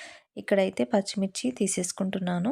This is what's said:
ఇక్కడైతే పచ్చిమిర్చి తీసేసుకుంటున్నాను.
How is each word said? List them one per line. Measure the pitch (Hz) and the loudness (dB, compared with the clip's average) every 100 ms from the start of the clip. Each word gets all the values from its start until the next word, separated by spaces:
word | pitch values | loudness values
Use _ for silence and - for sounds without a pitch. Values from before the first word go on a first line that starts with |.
| - - _ - | -18 -20 _ -12
ఇక్కడైతే | 196 196 190 190 | 2 4 4 0
పచ్చిమిర్చి | 247 202 196 - 190 - 254 | 2 2 2 -2 -4 -2 -4
తీసేసుకుంటున్నాను. | 247 190 185 180 - 190 190 180 175 196 | 0 0 0 -2 -2 -4 -2 0 0 0